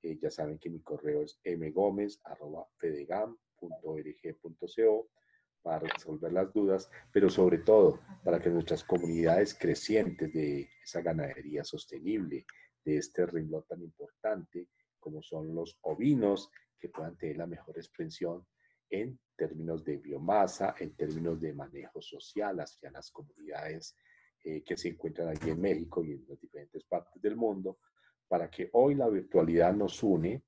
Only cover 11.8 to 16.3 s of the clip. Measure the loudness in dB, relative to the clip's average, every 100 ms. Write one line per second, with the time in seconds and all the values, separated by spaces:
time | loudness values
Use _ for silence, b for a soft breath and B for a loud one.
11.8 | -12 -10 -4 -2 -4 -8 -12 B B _
12.8 | -2 -2 -2 -2 0 0 -4 -6 -8 -14
13.8 | -14 _ -20 _ -6 -6 -8 -12 -14 _
14.8 | _ _ -14 -14 -12 -10 -8 -6 -8 -8
15.8 | -6 0 2 4 4